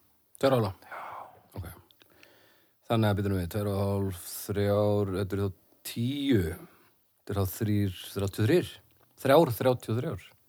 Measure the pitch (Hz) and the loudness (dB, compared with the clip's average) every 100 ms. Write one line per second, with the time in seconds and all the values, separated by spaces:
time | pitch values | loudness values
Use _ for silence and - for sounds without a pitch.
0 | _ _ _ - 135 127 104 - - - | _ _ _ 0 2 2 0 -4 -14 -14
1 | - - - - _ - - - _ _ | -14 -14 -18 -20 _ -14 -14 -14 _ _
2 | - _ - _ _ _ _ _ - 117 | -20 _ -20 _ _ _ _ _ -2 2
3 | 110 98 101 95 87 107 104 98 101 101 | 2 2 0 -2 -2 -4 -2 -2 0 0
4 | 98 92 - - - 101 101 101 104 104 | -2 -6 -12 -12 -6 -2 2 4 4 2
5 | 98 92 95 98 101 - _ _ - - | 0 -2 -2 -2 -4 -6 _ _ -12 -4
6 | 120 143 139 117 82 - - _ _ _ | -4 -2 2 2 2 -6 -14 _ _ _
7 | _ _ - 101 95 - 104 104 101 90 | _ _ -6 -2 -2 -2 0 0 0 -4
8 | - 98 98 - 107 175 - - _ _ | -10 -6 -4 0 2 2 2 -8 _ _
9 | _ - 131 147 156 113 131 127 - 113 | _ -6 6 6 6 2 2 0 0 -4
10 | 127 107 - _ | -2 -8 -12 _